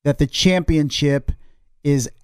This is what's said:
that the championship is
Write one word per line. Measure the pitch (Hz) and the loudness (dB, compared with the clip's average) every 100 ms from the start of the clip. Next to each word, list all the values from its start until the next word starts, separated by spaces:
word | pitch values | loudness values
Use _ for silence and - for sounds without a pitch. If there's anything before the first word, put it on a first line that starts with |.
that | 143 139 | -4 0
the | 143 | -2
championship | - 185 185 165 160 147 - 143 139 - - - _ _ _ | 0 2 2 2 0 0 -2 0 0 -2 -8 -12 _ _ _
is | 143 139 113 - | -2 0 -2 -4